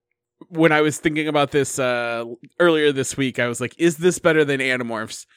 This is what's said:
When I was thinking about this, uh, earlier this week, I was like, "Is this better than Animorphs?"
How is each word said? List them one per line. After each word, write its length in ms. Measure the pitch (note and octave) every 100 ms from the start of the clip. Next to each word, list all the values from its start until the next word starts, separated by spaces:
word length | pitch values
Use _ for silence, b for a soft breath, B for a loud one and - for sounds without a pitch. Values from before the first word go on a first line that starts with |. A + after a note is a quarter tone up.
| _ _ _ _ -
When 220 | E3 D#3+
I 100 | D3+
was 180 | D3+ C#3
thinking 280 | - D3+ D#3
about 220 | D3 C#3+
this, 280 | D3 C3+ -
uh, 460 | B2+ A#2+ A#2 A#2 A#2 A#2 - -
earlier 320 | F3 D#3 D3
this 260 | C3+ C3 -
week, 220 | C3 A#2
I 80 | B2
was 120 | A#2
like, 140 | B2 -
"Is 180 | E3+ D#3
this 220 | F3+ E3+
better 260 | E3+ D#3 C#3+
than 140 | C3+
Animorphs?" 640 | C3+ B2+ A#2 A2 A2 - -